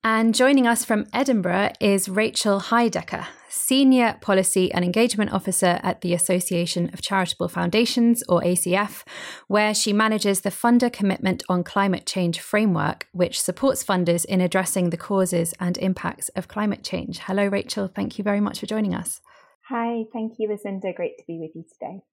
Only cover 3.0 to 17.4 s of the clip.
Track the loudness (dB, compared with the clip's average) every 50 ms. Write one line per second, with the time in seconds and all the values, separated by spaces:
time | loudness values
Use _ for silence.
3 | -6 -6 -8 -8 -8 -10 -14 -20 -20 -12 -8 -6 -2 2 4 6 6 6 6 6
4 | 4 2 0 -2 0 2 2 2 2 2 2 2 0 2 0 0 0 0 2 2
5 | 2 2 2 -2 -2 0 -2 -4 -2 -2 -2 2 2 2 2 2 -2 -4 -4 -2
6 | -2 -2 0 0 0 0 0 0 0 -2 -2 -2 -2 -2 -2 -2 -2 -2 -4 -8
7 | -6 -2 0 0 0 -2 -2 _ -6 -6 -2 -2 -2 0 2 2 2 2 2 2
8 | 4 4 4 2 2 2 2 2 4 2 0 0 0 0 0 0 0 -2 -6 -14
9 | -18 -16 -16 -16 -14 -14 -16 -18 -6 _ 2 2 2 2 2 0 0 2 2 2
10 | 2 2 2 2 2 0 0 0 -2 -4 -4 0 2 4 4 6 4 2 0 0
11 | 0 0 0 0 0 -2 -2 -2 -2 -2 -2 -2 -2 -2 0 0 2 2 0 -2
12 | -4 -6 -2 0 0 0 -2 -4 -6 -2 0 2 2 2 2 2 0 -2 -2 -4
13 | -12 _ _ -2 -2 -2 -2 -4 -4 -4 -4 0 0 0 0 0 -2 -2 0 0
14 | 2 2 0 0 0 0 2 2 2 2 2 0 0 0 -2 0 0 0 -2 -4
15 | -6 -2 0 0 2 2 0 0 -2 -2 -4 -4 -4 -4 -2 0 0 -2 -2 -2
16 | -4 -6 -6 -6 -12 -8 _ -8 -8 _ -6 -4 -2 -2 -4 -4 -8 -8 -8 -8
17 | -8 -8 -10 -12 -8 -4 -2 0